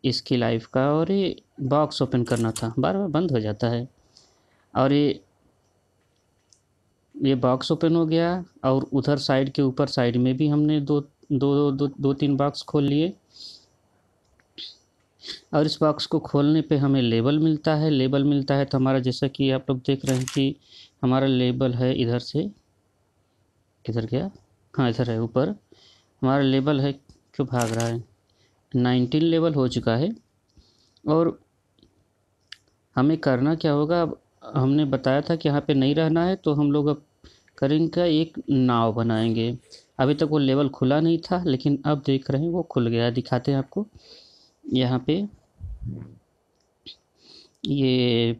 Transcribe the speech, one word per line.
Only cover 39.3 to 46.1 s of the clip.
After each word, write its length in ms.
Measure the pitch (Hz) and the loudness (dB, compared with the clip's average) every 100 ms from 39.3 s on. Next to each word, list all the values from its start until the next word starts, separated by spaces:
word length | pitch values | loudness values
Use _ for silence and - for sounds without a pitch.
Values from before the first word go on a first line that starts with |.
| 113 113 120 _ - _ - | 0 -2 -6 _ -20 _ -2
अभी 160 | 135 | 0
तक 80 | 147 | 2
वो 160 | 156 151 | 0 0
लेवल 300 | 135 135 143 | 2 2 0
खुला 320 | 139 131 147 | 0 0 2
नहीं 180 | 165 165 | 2 0
था, 260 | - 180 | -2 -2
लेकिन 380 | 175 131 147 139 151 | 0 0 0 0 0
अब 160 | 147 139 | -2 0
देख 240 | 135 - | -2 -2
रहे 120 | 135 | -2
हैं 60 | 165 | -2
वो 140 | 175 | -4
खुल 260 | 160 135 117 | -2 -2 0
गया। 220 | 117 120 | 0 0
दिखाते 400 | 120 - 123 143 | -2 -2 -4 0
हैं 80 | 139 | -2
आपको। 280 | 135 - 214 - - - - _ _ _ - | -4 -8 -8 -14 -20 -20 -20 _ _ _ -4
यहाँ 320 | 127 123 127 127 | -2 0 -2 -2
पे 220 | 170 208 - _ _ - - - 117 - | -4 -4 -12 _ _ -16 -12 -12 -12 -16